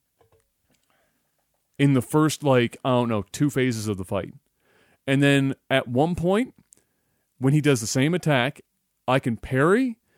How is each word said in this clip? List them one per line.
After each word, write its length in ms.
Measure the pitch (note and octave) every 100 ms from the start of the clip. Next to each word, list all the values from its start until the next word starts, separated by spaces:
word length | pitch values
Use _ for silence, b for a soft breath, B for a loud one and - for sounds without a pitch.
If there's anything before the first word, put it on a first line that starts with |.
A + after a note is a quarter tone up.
| _ _ _ _ _ _ _ _ _ _ _ _ _ _ _ _ _ -
in 160 | C#3+
the 80 | C3
first, 400 | - D3+ D#3 -
like, 340 | C#3+ B2+ A#2+ -
I 60 | C3+
don't 180 | B2 A#2+
know, 160 | G#2+ F#2+
two 180 | - D3
phases 380 | C3+ B2+ A2 G#2+
of 80 | F#2+
the 80 |
fight. 300 | F#2 G2 - - _ _ _ _ _ _ -
And 160 | C3+
then 320 | C#3+ C#3 C3+ - -
at 180 | C3+ A#2+
one 260 | A#2+ D#3+
point, 400 | D#3+ E3+ G3+ B3+ - _ _ _ _ _ _ _ -
when 160 | B2+
he 60 | D3+
does 200 | D3 C3
the 60 | G#2+
same 260 | C3 C#3+
attack, 460 | F3+ D#3+ C3+ B2+ - _ _ _ _ -
I 100 | B2+
can 180 | C3 A2
parry. 600 | - C3 D#3 G#3+ C4 A3+ _